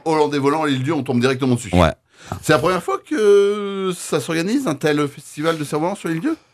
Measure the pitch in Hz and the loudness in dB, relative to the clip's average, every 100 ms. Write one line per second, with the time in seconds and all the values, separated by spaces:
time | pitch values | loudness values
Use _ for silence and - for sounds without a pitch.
0 | 165 156 147 143 139 156 151 131 131 160 | -2 2 2 2 0 0 0 -2 -2 -2
1 | 123 120 123 127 131 120 98 85 80 - | -2 0 2 2 0 0 2 4 4 2
2 | _ _ - - - 151 160 185 - 381 | _ _ -14 -6 2 2 2 0 -2 -6
3 | - 302 208 202 202 208 202 196 190 175 | -4 0 4 6 4 0 -4 -4 -4 -6
4 | - 165 135 165 175 269 262 143 156 147 | -4 -4 -2 -4 -2 -2 -2 -2 0 0
5 | 143 135 - - 160 160 143 151 170 196 | -2 -6 -16 -6 -4 -2 -4 -4 -4 -4
6 | 180 165 254 320 _ | -6 -4 -4 -6 _